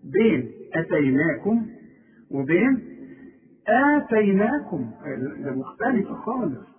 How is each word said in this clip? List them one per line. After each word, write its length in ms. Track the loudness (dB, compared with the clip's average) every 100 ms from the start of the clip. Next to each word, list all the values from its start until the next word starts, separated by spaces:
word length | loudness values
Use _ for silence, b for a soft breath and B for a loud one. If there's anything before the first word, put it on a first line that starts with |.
بين 480 | -2 4 4 4 -2 -10 -8
أتيناكم 920 | -4 0 2 4 4 2 0 0 0 -2 -10 B B B B B
وبين 680 | -6 0 2 4 2 -2 -16 B B B B B _ 0
آتيناكم. 1200 | 4 4 2 2 2 4 4 2 0 -4 -6 -8 -10 -10 -8 -8 -8
ده 80 | -6
مختلفة 640 | -6 -8 -4 0 0 -2
خالص. 520 | -6 -6 -4 -4 -6 -12